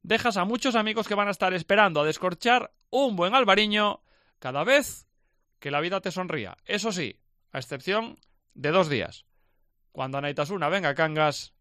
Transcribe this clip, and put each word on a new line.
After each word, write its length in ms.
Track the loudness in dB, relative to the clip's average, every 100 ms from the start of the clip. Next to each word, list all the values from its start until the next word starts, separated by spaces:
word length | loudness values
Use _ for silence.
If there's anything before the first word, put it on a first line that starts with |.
dejas 340 | 0 0 0 0
a 80 |
muchos 320 | -2 0 0 0
amigos 320 | 0 -2 -2
que 60 |
van 140 | 0 0
a 40 |
estar 200 | 0 -2
esperando 460 | -2 2 4 4 4
a 40 |
descorchar 680 | 0 0 -4 -2 2 2 0 _ _
un 260 | 0 0 2
buen 180 | 2
albariño 680 | 4 6 4 4 2 0 -2 _ _ _ _
cada 260 | -6 -4
vez 440 | 4 2 2 -12 _ _ _ _ _ _
que 120 | -4
la 100 | -2
vida 200 | -2 -4
te 120 | -4
sonría. 440 | -6 -6 -6 -8 -14 -6
Eso 260 | -4 -4
sí, 260 | -4 -8 -10 _ _ _
a 60 | -12
excepción 600 | -10 -10 -2 -4 -4 -14 _ _ _
de 160 | -6 2
dos 180 | 2 2
días, 360 | 0 -4 -10 _ _ _ _ _ _ _
cuando 260 | -8 -6 -4
Anaitasuna 500 | -4 -4 -4 -2 0
venga 220 | 0 0
a 40 |
Cangas 600 | 0 0 2 2 0 -12 _